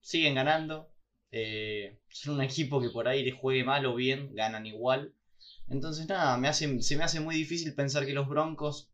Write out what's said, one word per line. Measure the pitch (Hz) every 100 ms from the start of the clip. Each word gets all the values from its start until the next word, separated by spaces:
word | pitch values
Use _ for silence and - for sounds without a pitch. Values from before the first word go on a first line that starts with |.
siguen | - 165 156
ganando. | 135 139 160 156 156 - - _ _ _
Eh, | 113 110 107 107 104 101 104 _
son | - 143
un | 147
equipo | 135 143 139 139
que | 120
por | 117 117
ahí | 135
les | 127
juegue | 127 131 131
mal | 127 139 135
o |
bien, | 120 127 135 139
ganan | 104 110 110 110
igual. | 107 117 135 143 _ _ _ - - -
Entonces | 135 160 156 160
nada, | 190 151 123
me | 135
hace, | 147 151 127
se | - 147
me |
hace | 165 156
muy | 156 160
difícil | 151 170 156
pensar | 143 139 143 135
que |
los | 139 139
Broncos | 151 160 156 147 143 -